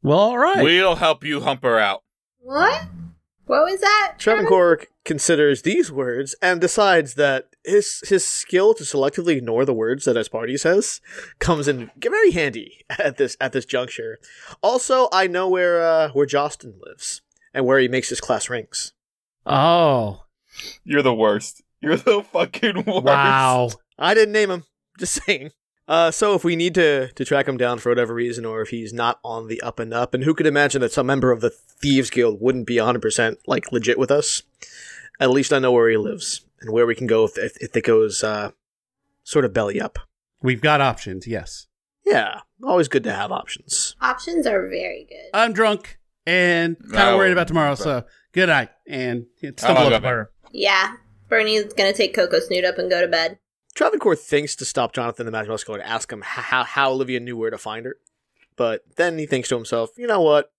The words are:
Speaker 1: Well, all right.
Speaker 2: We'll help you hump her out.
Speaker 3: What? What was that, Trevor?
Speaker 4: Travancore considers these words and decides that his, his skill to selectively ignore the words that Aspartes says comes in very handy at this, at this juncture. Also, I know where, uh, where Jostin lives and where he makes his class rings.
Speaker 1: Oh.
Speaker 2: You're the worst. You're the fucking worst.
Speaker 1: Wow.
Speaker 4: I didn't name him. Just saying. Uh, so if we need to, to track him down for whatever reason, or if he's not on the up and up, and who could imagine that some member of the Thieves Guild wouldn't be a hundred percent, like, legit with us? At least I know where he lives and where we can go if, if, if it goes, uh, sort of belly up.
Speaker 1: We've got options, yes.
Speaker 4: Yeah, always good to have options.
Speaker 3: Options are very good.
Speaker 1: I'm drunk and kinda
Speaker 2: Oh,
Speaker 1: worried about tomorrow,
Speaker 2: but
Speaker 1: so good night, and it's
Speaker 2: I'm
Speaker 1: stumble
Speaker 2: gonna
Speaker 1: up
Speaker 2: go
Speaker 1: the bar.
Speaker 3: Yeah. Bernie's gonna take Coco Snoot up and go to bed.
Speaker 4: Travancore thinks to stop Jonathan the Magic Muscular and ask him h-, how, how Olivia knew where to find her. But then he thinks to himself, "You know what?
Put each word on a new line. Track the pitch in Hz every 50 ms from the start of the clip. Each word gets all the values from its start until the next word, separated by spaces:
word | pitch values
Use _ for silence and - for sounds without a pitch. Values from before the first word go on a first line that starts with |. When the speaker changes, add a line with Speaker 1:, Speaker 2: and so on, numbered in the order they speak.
| -
Speaker 1:
Well, | 143 147 170
all | 202 220 247 240
right. | 269 339 381 381 -
Speaker 2:
We'll | 151 170 180 190 190 165
help | 156 - 160 156 - -
you | 151 147 143
hump | 135 - 135 127 131
her | 127 117 110
out. | 107 101 98 98 _ _ _ _ _ _ _ _
Speaker 3:
What? | 247 247 269 294 339 415 539 622 - 175 180 170 165 170 - _ _ _ _ _ _
What | - 247 277 311
was | 349 392 381
that, | - 392 415 427 403 381 - _
Trevor? | - - 220 427 415
Speaker 4:
Travancore | 453 - 185 180 175 165 156 - _ _ _ _
considers | - 165 147 - - 170 147 151 147 139 123 -
these | 165 208 349 339 -
words | 151 135 135 123 120 123 139 135 - - -
and | 180 180 175
decides | 165 175 - - 208 196 185 170 156 135 120
that | 131 147 139 135 131 - _ _ _ _
his, | - 190 208 202 - - - -
his | - 202 185 170
skill | - - - - - - 180 190 214 226
to | 226 156
selectively | - - 143 135 143 143 - 175 175 160
ignore | 135 120 117 113 117 135
the | 139 127
words | 110 110 113 127 143 -
that | - 120
Aspartes | 117 110 - - 113 113 117 131 143
says | - 160 175 202 240 - - - _ - - - - - - _
comes | - - 170 151 143
in | 147 143 127 117 107 _
very | - - 233 349 427 453 381 -
handy | 175 156 139 104 117 - - - _ _ _
at | - - 190 147 131
this, | - 143 120 - _
at | 131 131 -
this | 135 117
juncture. | _ - 127 127 123 - - 113 113 110 - _ - - - - - - _ -
Also, | 196 240 254 - - 269 262 254 - -
I | 190 190 185
know | 175 180 185 185
where, | 185 180 180 175 175 170 165
uh, | 165 160 160 160 151 127
where | 135 143
Jostin | 135 143 139 143 147 - - - 127 101 95 -
lives | - - _ - - - - _ _ _ _ _ _ _
and | 131 135
where | 123 131 135
he | 131 123
makes | 123 127 120 -
his | 123 -
class | - - 120 107 - -
rings. | 123 120 110 _ - - - - _ _ _ _ _ _ _ _ _ _ _
Speaker 1:
Oh. | - - 135 143 165 170 175 170 151 139 127 113 104 101 - - _ _ _ _ _ _ - - - - - _
Speaker 2:
You're | - 143 147 143
the | 131 120
worst. | 110 110 107 101 107 - - - - _ _ _ _
You're | - 151 160
the | 202 - - 214 202 202
fucking | _ - 175 175 175 - - - 226 196 180 -
worst. | 214 190 185 131
Speaker 1:
Wow. | 135 139 139 139 135 135 135 135 131 127 123 123 120 - - _ _ _ -
Speaker 4:
I | 139 170 208
didn't | 220 220 214 208
name | 214 214 196
him. | 185 175 160 _ _ _ _ _ _ _
Just | 185 - - - -
saying. | - 202 139 131 151 _ _ _ _ _ _ _
Uh, | - 151 165 170 165
so | 160 - 220 208 202
if | 180 -
we | 170 170
need | 165 170 180 165
to, | 185 170 156 143 139 131 127 -
to | - 131
track | - 147 139 139 -
him | 135
down | 123 123 120 120 117
for | 113 123
whatever | 120 120 120 113 117
reason, | 117 120 120 117 117 113
or | 113 110 110
if | 110 110
he's | - 117 113 107 107
not | 117 117 120 117 _ _
on | 120 113 113 113 110
the | 113 117 -
up | 123 - -
and | 117 113 113
up, | 117 123 123 -
and | 127 131
who | 156 160
could | - 160
imagine | 160 147 143 143 139 139 139 127
that | 113 -
some | - 135
member | 127 139 139 123 127 123
of | 110
the | 107 117
Thieves | - _ _ _ _ _ - 143 139 135 131 -
Guild | - 127 120 117 107 98 107
wouldn't | 123 131 127 117
be | 101 120
a | 117 110
hundred | 113 123 123
percent, | - 110 107 - 117 113 110 - _
like, | - 131 127 - - -
legit | 120 107 123 117 -
with | 131 120
us? | 139 147 151 - - - - _ _ _ - - - - - - - - - - _ -
At | 139 131
least | 127 143 135 -
I | 151 135
know | 131 127 123
where | 120 117 117
he | 113
lives | 110 104 104 107 - - - - - _ _ _ _
and | - 117 107
where | 117 120
we | 117 117
can | - 131
go | 113 110 110 113
if, | 104 - -
if, | 95 120 - - -
if | - _
it | 120 104
goes, | - 113 110 110 107 98 - -
uh, | 110 107 104 104 104 - _ _ _ _ _ _ _ _ _ _ _ _ _ _
sort | - - 151 135
of | 117 92
belly | 117 107 101 101 104
up. | 113 110 _ - - _ _ _ _ _ _ _ -
Speaker 1:
We've | 127 127 113
got | 147 151 151 147 139
options, | 131 113 - - 104 92 92 90
yes. | 113 113 98 - - - - - _ _ _ _ _ _ _ _
Speaker 4:
Yeah, | 392 415 247 107 101 - - - _ _ _ 240
always | 269 - - - 143
good | - 135 113
to | - -
have | 98 - - -
options. | - - - - - - - - - - - - _ -
Speaker 3:
Options | 254 254 254 - - 339 339 285
are | 247 214 196 185 185
very | 185 175 180 180 - - 151 _
good. | - - - - -
Speaker 1:
I'm | 202 226 233 220
drunk | 185 226 220 208 202 - - - - _ _ _ _ _
and | - 170 185 180 175 175 170 170 170 170 -
kinda | - - - 208 202 - 117
Speaker 2:
Oh, |
Speaker 1:
worried | - 190 190 180
about | 180 170 175
tomorrow, | 165 165 151 143 143
Speaker 2:
but | 117
Speaker 1:
so | 101 151 139 123 117 - _ _ _ _ _
good | 175 185 175
night, | 160 139 120 - _ _ _
and | - 151 135 127 127 120 123 120 _ _ _
it's | - 143 127 - -
Speaker 2:
I'm | - -
Speaker 1:
stumble | 131 123
Speaker 2:
gonna | - 120
Speaker 1:
up | 107 101
Speaker 2:
go | 101
Speaker 1:
the | 123
bar. | 117 107 - _ _ _ _ _
Speaker 3:
Yeah. | - 202 202 202 190 190 202 233 - _ _ _ _ _ _
Bernie's | 233 226 214 214 220 214 208 214 -
gonna | - 196 196 196
take | 196 214 190 -
Coco | 190 180 - - 165
Snoot | 165 - 185 180 180
up | 180 175 185
and | 185 180
go | 180 175
to | 175 175
bed. | 170 165 165 165 190 _ _ _ _ _ _ _ -
Speaker 4:
Travancore | - 302 - 440 320 - 214 165
thinks | 151 - - - 147 147 147 -
to | - 131
stop | - - - 120 117 -
Jonathan | - 123 117 113 - 120
the | 117 110
Magic | 110 107 104
Muscular | 110 104 - - 107 101
and | - -
ask | 113 113 - - -
him | 107
h-, | 98
how, | - - - 120 - - 127 120
how | - - 135 139 135 131
Olivia | 135 135 123 127 123
knew | 120 123 123
where | 117 110 113
to | 110 104
find | - 110 107 113 117
her. | 127 - _ _ _ _ _ _ _ _ _ _ _ _
But | - 123 117 110 104 _ _ _
then | - 170 175 165 160
he | 151
thinks | 147 - 131 120 -
to | 135
himself, | 120 113 - - 117 113 113 _
"You | - 240
know | 240 214 196 170
what? | 156 147 147 147 _ _